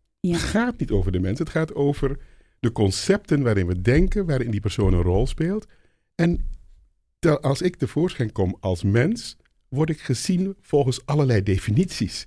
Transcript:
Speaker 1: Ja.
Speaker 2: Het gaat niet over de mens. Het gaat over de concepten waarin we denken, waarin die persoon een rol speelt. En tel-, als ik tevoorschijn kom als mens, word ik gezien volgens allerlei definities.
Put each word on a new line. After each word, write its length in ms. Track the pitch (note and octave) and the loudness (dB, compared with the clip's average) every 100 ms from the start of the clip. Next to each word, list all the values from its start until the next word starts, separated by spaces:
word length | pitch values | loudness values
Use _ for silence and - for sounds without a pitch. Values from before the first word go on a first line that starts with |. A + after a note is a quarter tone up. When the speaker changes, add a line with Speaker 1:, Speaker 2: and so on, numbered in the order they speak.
| _ _ | _ _
Speaker 1:
Ja. 120 | F3+ | -2
Speaker 2:
Het 100 | E3+ | -2
gaat 360 | - G#3+ B3 A#3 | 0 0 -2 -4
niet 120 | - | -2
over 200 | G2+ F2+ | 0 0
de 80 | F2+ | 0
mens. 200 | F#2 A2+ | -2 -2
Het 100 | D#3+ | -4
gaat 240 | D#3 D#3 - | -2 -4 0
over 440 | C#3+ C#3+ C#3 C#3+ - - _ _ | 0 0 -2 -4 -10 -20 _ _
de 120 | A2+ | -4
concepten 720 | - G2+ - - G3+ - D3 | 2 0 2 0 0 2 0
waarin 240 | B2 G2 F2 | 2 2 0
we 140 | F2+ | 0
denken, 440 | G#2 C#3+ F#3 G#3 E3+ | 2 4 4 2 0
waarin 260 | C3 A#2+ | -2 -2
die 80 | G#2 | -2
persoon 340 | G#2 - F#2+ | -2 0 2
een 80 | F2 | 4
rol 260 | F2 F#2 C#3 | 4 2 0
speelt. 400 | - E3 G#3+ - _ _ _ _ - | 0 -2 -2 -6 _ _ _ _ 0
En 320 | E3+ F3 - - - - _ _ _ _ | 0 0 -4 -8 -16 -20 _ _ _ _
tel-, 200 | D#3+ C#3+ | 0 2
als 200 | C#3 C#3 | 0 0
ik 140 | F3+ - | -2 -2
tevoorschijn 560 | A#2+ D3 F3+ - A2 | -4 -2 -2 -2 -4
kom 260 | - F#2 - | -2 -2 -2
als 240 | G2 F2+ | -4 0
mens, 540 | G2+ A2+ D3+ A3+ - - _ _ _ | 2 2 2 -2 -8 -18 _ _ _
word 200 | B2+ D#3+ | -2 -2
ik 100 | D3+ | -2
gezien 560 | - B2+ - F3+ F#3+ F#3+ | -4 -4 0 -2 -2 -6
volgens 460 | - C#3+ C3 A#2+ - | 0 2 2 -2 -2
allerlei 380 | D3 C3+ A2 | 0 2 2
definities. 840 | G2 F#2 - A2 F#3 - G#2 - | 2 0 2 0 0 -2 -6 -6